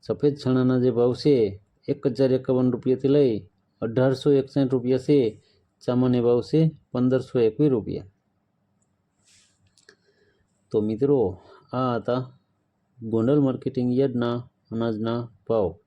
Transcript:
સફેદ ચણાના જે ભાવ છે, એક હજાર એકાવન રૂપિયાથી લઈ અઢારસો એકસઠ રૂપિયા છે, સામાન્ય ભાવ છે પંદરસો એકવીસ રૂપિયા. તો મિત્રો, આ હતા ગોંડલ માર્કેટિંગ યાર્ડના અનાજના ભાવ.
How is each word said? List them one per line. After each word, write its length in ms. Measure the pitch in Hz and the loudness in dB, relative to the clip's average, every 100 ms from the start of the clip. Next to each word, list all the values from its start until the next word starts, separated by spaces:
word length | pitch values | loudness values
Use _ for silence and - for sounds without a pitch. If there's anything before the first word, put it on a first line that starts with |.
સફેદ 320 | - 110 147 139 | -8 -2 -2 -2
ચણાના 420 | 127 127 127 127 | -2 0 2 2
જે 120 | 127 | 0
ભાવ 200 | 117 120 | 2 0
છે, 220 | 120 151 135 104 98 _ _ - | 0 0 2 0 -4 _ _ -8
એક 140 | 139 - | -4 -4
હજાર 240 | 120 135 | 0 0
એકાવન 400 | 127 131 127 127 | 0 0 0 0
રૂપિયાથી 360 | 120 127 127 135 | 0 -2 0 2
લઈ 280 | 147 135 107 95 _ _ _ | 2 2 0 -8 _ _ _
અઢારસો 480 | 113 117 131 131 151 | -4 0 0 0 2
એકસઠ 400 | 139 135 143 131 | 2 2 -2 0
રૂપિયા 260 | 127 120 131 | 0 0 -2
છે, 220 | 131 147 113 104 _ _ _ _ | 2 2 2 -4 _ _ _ _
સામાન્ય 420 | - 123 127 123 | -2 0 2 2
ભાવ 180 | 117 123 | 2 2
છે 180 | 110 151 160 156 _ | 2 2 2 -2 _
પંદરસો 480 | 123 127 127 - 127 | -2 0 0 -2 0
એકવીસ 320 | 113 110 151 | 0 2 0
રૂપિયા. 400 | 127 98 98 - _ _ _ _ _ _ _ _ _ _ _ _ _ _ _ _ _ _ _ _ _ _ _ _ _ _ | 0 -4 -10 -10 _ _ _ _ _ _ _ _ _ _ _ _ _ _ _ _ _ _ _ _ _ _ _ _ _ _
તો 100 | 113 | -2
મિત્રો, 380 | 107 110 139 143 98 92 - - _ | -2 -2 2 2 0 -4 -18 -20 _
આ 280 | 127 127 120 | -4 -2 -2
હતા 220 | 110 123 127 _ _ _ _ _ _ _ | -2 -4 -4 _ _ _ _ _ _ _
ગોંડલ 400 | 113 113 113 147 | -4 -2 2 2
માર્કેટિંગ 500 | 135 127 135 127 123 | 2 -2 -6 -4 -2
યાર્ડના 440 | 123 135 120 120 120 123 _ _ | 0 0 0 -2 -4 -8 _ _
અનાજના 480 | 113 117 107 113 117 120 _ _ | -4 -4 -2 -4 -4 -6 _ _
ભાવ. 200 | 113 92 - | 0 0 -6